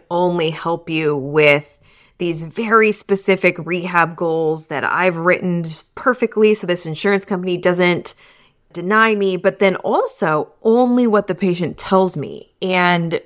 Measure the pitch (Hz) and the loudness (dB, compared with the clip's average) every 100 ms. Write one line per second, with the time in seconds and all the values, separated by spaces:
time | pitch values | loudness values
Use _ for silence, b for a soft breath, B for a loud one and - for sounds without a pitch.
0 | - 175 180 175 160 160 165 170 165 160 | -4 0 0 0 -4 -4 -4 -6 -4 -2
1 | 151 147 135 151 147 143 - _ b b | -2 -2 -2 4 4 4 -2 _ b b
2 | b - 175 160 160 - 226 220 220 196 | b -6 -6 -4 -8 -8 2 4 4 0
3 | - 196 - 185 180 175 156 180 180 175 | -2 -2 0 0 0 -2 -4 -6 -2 0
4 | 165 160 170 160 156 156 156 143 113 156 | 0 -2 -2 0 0 -2 -6 -6 -2 0
5 | 185 165 170 - 180 175 165 160 _ - | 0 0 0 0 0 -2 -4 -10 _ -4
6 | 262 240 226 - 214 214 175 175 - 156 | -2 0 0 2 4 4 0 -4 -6 -4
7 | 202 196 - 190 185 175 180 180 180 175 | 0 0 -2 -4 -4 -2 0 2 2 0
8 | - b b b b _ _ 175 175 214 | -4 b b b b _ _ -8 0 2
9 | 226 214 196 180 190 190 196 180 - 285 | 2 2 0 0 -2 2 2 2 0 0
10 | 508 - 175 151 - _ 226 233 247 247 | -2 -2 0 0 -4 _ 2 2 4 2
11 | 240 208 202 180 196 175 170 - - 190 | 2 2 0 -2 -2 0 -4 -6 0 2
12 | 185 160 123 71 - _ 185 185 180 175 | 2 -2 -8 -12 -18 _ -2 0 2 2
13 | 170 - | 0 -4